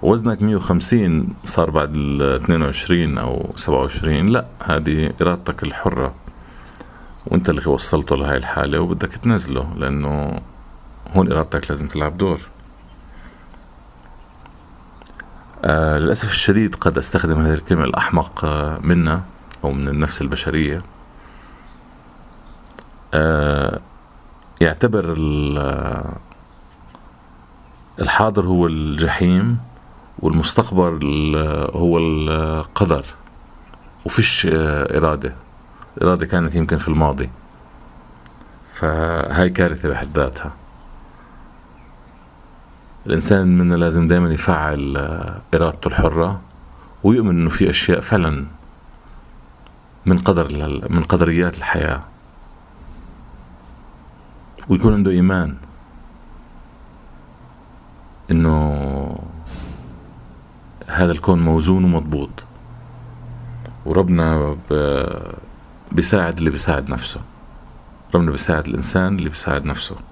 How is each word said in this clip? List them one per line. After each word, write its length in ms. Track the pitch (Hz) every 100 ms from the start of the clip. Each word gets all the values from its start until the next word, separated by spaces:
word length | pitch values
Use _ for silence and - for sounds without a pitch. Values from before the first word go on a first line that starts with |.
وزنك 400 | - 113 113 107
مية 140 | 104 104
وخمسين 760 | 90 90 - 120 95 80 64 - -
صار 240 | - 82
بعد 200 | 78 73 76
ال 260 | 71 71
اثنين 400 | 69 65 65 82
وعشرين 560 | 76 67 - 87 80 67
أو 360 | 60 62 - -
سبعة 240 | - 67
وعشرين، 500 | 67 - 80 73 92
لا، 160 | 98 - -
هذه 500 | - 76 76 78 78 -
إرادتك 420 | 85 90 - -
الحرة، 500 | - - 95 - 65 - - - - - - - - - - - -
وأنت 240 | 90 90
اللي 160 | 76 76
وصلته 500 | 67 - 80 78 67
لهاي 220 | 71 67
الحالة 420 | 65 - 71 73
وبدك 360 | 87 85 - -
تنزله، 580 | 120 113 - 64 69 82
لأنه 640 | 67 71 71 73 71 - - - - - - - - -
هون 160 | 92
إرادتك 380 | 78 78 73 -
لازم 180 | 71 73
تلعب 300 | 76 76 87
دور. 220 | 98 80 - - - - - - - - - - - - - - - - - - - - - - - - - - - - - - - - -
آه، 320 | 78 78 76
للأسف 340 | 78 - 110
الشديد 440 | - - 101 107 -
قد 220 | - 76
أستخدم 440 | - - 82 78
هذه 120 | 78
الكلمة 300 | 78 - 87
الأحمق، 640 | 71 - - 85 76 - 76
آه، 340 | 76 76 76
منا 440 | 80 87 80 80 92 - - -
أو 80 | -
من 160 | 69 69
النفس 340 | 71 76 -
البشرية. 600 | 69 71 - 76 73 78 92 - - - - - - - - - - - - - - - - - - - - - -
آه، 680 | 76 78 78 73 71 69 - - - - - - - - -
يعتبر 520 | 82 78 123 107 85 80
ال-، 400 | 78 73 73 73
آه، 580 | 69 69 67 - - - - - - - - - - - - - - - - - - - - -
الحاضر 460 | 87 - 110 104 90
هو 220 | 92 85
الجحيم، 920 | 80 76 73 80 - 90 90 110 120 - - - - - -
والمستقبل 800 | - 80 78 - 113 92 87 80
ال-، 720 | 73 73 76 76 78 76 71 -
هو 220 | 87 85
القدر، 1080 | 82 78 78 78 78 78 76 - 95 76 - - - - - - - - - - -
وفيش، 420 | - 110 - 90
آه، 460 | 80 78 73 71 71
إرادة. 380 | 80 76 71 - - - - - - -
الإرادة 280 | 87 90 87
كانت 300 | 90 82 82
يمكن 220 | 80 80
في 100 | 80
الماضي، 420 | 78 76 69 62 - - - - - - - - - - - - - -
فهاي 760 | - 80 78 82 82 - 82 90
كارثة 400 | 90 87 76 78
بحد 180 | 67 69 76
ذاتها. 340 | 67 64 76 - - - - - - - - - - - - - - - - - - - - - - - - - -
الإنسان 500 | 90 78 101 92 90
منا 180 | 90 85
لازم 320 | 85 82 82
دايما 260 | 87 87
يفعل، 640 | 78 - 82 78 76 69 69
آه، 440 | 71 82 80 - -
إرادته 340 | 82 82 80 -
الحرة، 540 | - 82 78 85 98 - - - - - -
ويؤمن 260 | 101 120 110
إنه 200 | 87 82
في 200 | - 87
أشياء 320 | 87 - 87
فعلا 440 | - 107 80 73 71 - - - - - - - - - - - - - - - -
من 120 | 90
قدر 280 | - 87 73
ال-، 480 | 73 76 69 -
من 100 | 85
قدريات 540 | 80 87 85 82 87 82
الحياة، 440 | - - 78 - - - - - - - - - - - - - - - - - - - - - - - - - - - -
ويكون 240 | 92 113
عنده 180 | 104 95
إيمان 440 | 90 92 95 80 71 - - - - - - - - - - - - - - - - - - - - - - - - - - -
إنه 880 | 82 82 78 76 73 69 69 69 73 - 80 78 - - - - - - - - - - - - - -
هذا 240 | - 90
الكون 300 | 80 - 90
موزون 420 | 82 80 80 95
ومضبوط، 600 | 92 82 76 76 65 - - - - - - - - - - - - - - - -
وربنا 720 | 80 92 87 82 80 73 76 -
ب-، 640 | 76 73 69 67 - - - - - - - -
بيساعد 460 | 80 85 104 85 80
اللي 120 | 80
بيساعد 400 | 69 - 73 67
نفسه، 320 | 64 - - - - - - - - - - - -
ربنا 160 | 85
بيساعد 360 | 71 - 80 76
الإنسان 480 | - - 92 92 98
اللي 140 | 78
بيساعد 360 | 76 - 71 71
نفسه. 300 | 71 - - -